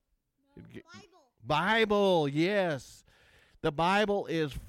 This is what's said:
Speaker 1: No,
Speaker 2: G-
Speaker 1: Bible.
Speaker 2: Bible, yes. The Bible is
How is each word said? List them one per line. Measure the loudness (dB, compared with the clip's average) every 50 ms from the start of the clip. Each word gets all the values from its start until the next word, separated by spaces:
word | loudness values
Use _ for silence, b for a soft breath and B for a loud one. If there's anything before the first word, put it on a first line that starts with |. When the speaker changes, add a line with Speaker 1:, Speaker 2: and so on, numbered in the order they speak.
| _ _ _ _ _ _ _ _ _ _ -20
Speaker 1:
No, | -20 -20 -20
Speaker 2:
G- | -20 -20 -20 -20 -20
Speaker 1:
Bible. | -20 -20 -20 _ _ _ _ _ _ -6
Speaker 2:
Bible, | -4 -2 0 0 2 2 2 2 2 2 2 4 4 2 2 2 0
yes. | 0 0 0 0 0 0 0 0 -2 -6 -8 -14 -20 -20 _ b b b b b b b b b b b
The | -4 -4
Bible | -2 0 2 2 2 2 2 0 0 -2 -4 -4
is | -2 -2 -2 -4 -6 -10 -10